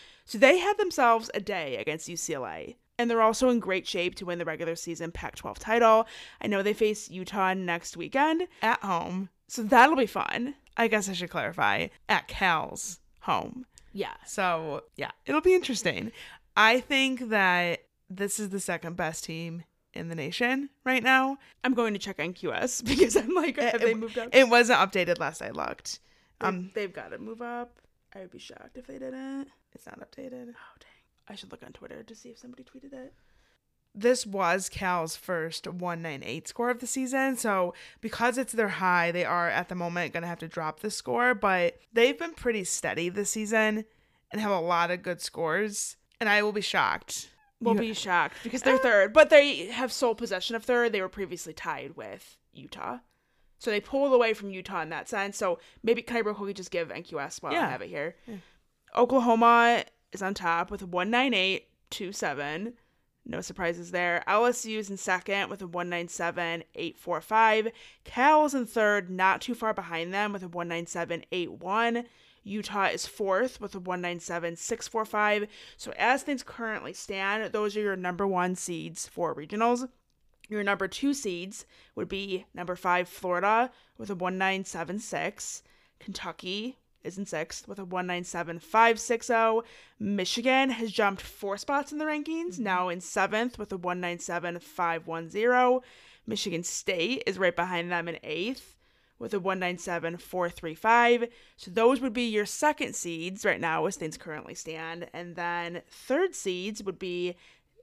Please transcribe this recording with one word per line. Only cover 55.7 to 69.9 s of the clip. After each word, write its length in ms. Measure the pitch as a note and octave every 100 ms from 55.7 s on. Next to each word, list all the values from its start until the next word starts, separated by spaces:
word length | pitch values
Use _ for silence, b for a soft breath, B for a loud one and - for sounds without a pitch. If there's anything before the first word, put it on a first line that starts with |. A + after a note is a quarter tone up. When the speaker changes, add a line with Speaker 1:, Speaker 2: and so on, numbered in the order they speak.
| B
Speaker 1:
maybe, 180 | A3 A#3+
can 140 | A#3 A#3+
I 40 |
real 140 | G#3+
quickly 180 | G#3 G3+
just 200 | F#3+ F3+
give 180 | F3 E3
N 140 | A#2
Q 160 | F3 D#3
S 200 | C#3 -
while 120 | D#3
I 40 | E4+
Speaker 2:
Yeah. 140 | G#3+
Speaker 1:
have 100 | B2+
it 80 | -
here? 280 | E3 D#3 - B
Speaker 2:
Yeah. 100 | G3+ B B _ _ _ -
Speaker 1:
Oklahoma 880 | A#3+ C4 A#3+ A3+ A#3 A#3 A#3 A#3 - _ _
is 80 | -
on 120 | F#3+
top 360 | G3+ F3 E3+ F#3
with 120 | G3+
a 40 | F#3+
one 240 | F3+ F#3+
nine 220 | A#3+ C4+
eight 360 | G#3+ F#3 F#3+ - _ _
two 220 | - F#3
seven. 640 | G3+ F3+ C#3 C#3+ D#3 A3 A#3+ _ _ _ _ -
No 140 | D#3
surprises 500 | - F#3 E3+ E3+ F3
there. 320 | F3+ F3 E3+ -
L 180 | G3+
S 220 | A#3+ A#3+ A3+
U 120 | G#3+
is 120 | G3+
in 60 | G3
second 500 | - F3+ F#3+ G3 G3
with 140 | G3
a 40 | F#3
one 220 | F3 F3
nine 200 | F3 F3
seven 540 | - E3+ E3+ E3+ E3+ -
eight 240 | - E3 -
four 220 | - F3
five. 500 | - A3 A3 A3 A3 B B B
Cal 400 | - - C#4 D#4
is 100 | D4+
in 120 | C4+ A#3
third, 420 | A#3 G#3+ G#3 F3+
not 320 | F#3 F#3+ -
too 140 | -
far 180 | A#3+ A3
behind 400 | G#3+ F3